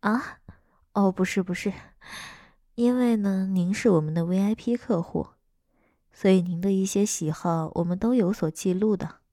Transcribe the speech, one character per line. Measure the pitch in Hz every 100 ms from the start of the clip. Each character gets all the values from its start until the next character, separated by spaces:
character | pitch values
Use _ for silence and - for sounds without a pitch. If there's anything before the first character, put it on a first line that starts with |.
啊？ | 202 233 - - - - _ _ _
哦， | - 196
不 | 190
是， | 185 -
不 | 185
是。 | 180 208 196 - _ - - - - - _ _ -
因 | 240 247
为 | 247 226
呢， | 196 190 190
您 | 190 175
是 | 202 240
我 | 175
们 | 151
的 | 160
V | 170 185
I | 196
P | 226 -
客 | 240 - 190
户， | 175 - - _ _ _ _ _ _ _ _
所 | _ 202
以 | 190
您 | 175 170
的 | 190
一 | 196 190
些 | 196
喜 | 208 - 156
好 | 160 175 165 160
我 | -
们 | 170 180
都 | 226
有 | 254 180
所 | 208 160
记 | - 190
录 | 185 214 196
的。 | 165 - _